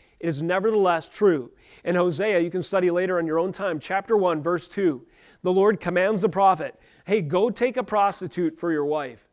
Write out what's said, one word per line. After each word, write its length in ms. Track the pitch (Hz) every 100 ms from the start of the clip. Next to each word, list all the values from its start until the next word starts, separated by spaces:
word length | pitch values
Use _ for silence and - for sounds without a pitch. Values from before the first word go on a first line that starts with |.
| _ -
It 80 | 165
is 140 | 143
nevertheless 680 | 165 185 208 214 185 170 -
true. 420 | - 208 156 120 - _ -
In 120 | - 180
Hosea, 440 | 180 147 214 185
you 100 | 170
can 140 | 185
study 280 | 165 196 180
later 260 | 175 185 180
on 80 | 165
your 140 | 160
own 120 | 185
time, 280 | 185 190 156
chapter 360 | - 190 196 220
one, 260 | 185 160
verse 280 | 151 175 -
two, 360 | - 185 127 - _ - _
the 100 | 185
Lord 300 | 185 202 202
commands 400 | 175 180 190 220
the 80 | 196
prophet, 500 | 190 196 175 143 - _ _ -
"Hey, 160 | 208
go 280 | 151 180 233
take 260 | - 247 254
a 80 |
prostitute 760 | 240 214 202 - 180 - 170 156
for 140 | 170
your 140 | 156 143
wife." 420 | 151 135 117 _